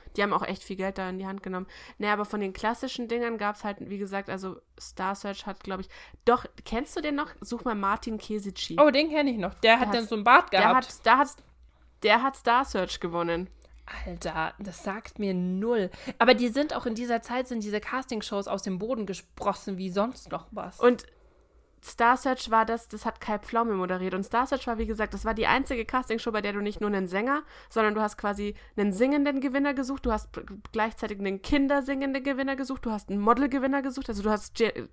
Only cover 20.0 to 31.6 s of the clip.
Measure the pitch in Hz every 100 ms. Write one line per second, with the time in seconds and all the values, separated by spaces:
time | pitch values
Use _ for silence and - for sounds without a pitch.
20 | 226 - - 160 - 214 185 - 240 247
21 | - _ _ _ _ _ _ _ - -
22 | 233 254 277 254 226 226 220 233 - 214
23 | 233 - - 208 - 226 233 190 180 185
24 | 185 190 196 226 269 269 - 220 220 214
25 | 214 196 220 220 - 240 269 247 220 254
26 | 254 226 240 214 208 208 208 208 208 196
27 | 185 185 240 294 302 - - 226 214 208
28 | 214 - 208 202 208 - - - 202 190
29 | 262 285 285 277 269 269 285 269 254 277
30 | 240 214 - - - 202 - 214 220 -
31 | 214 202 196 196 - 294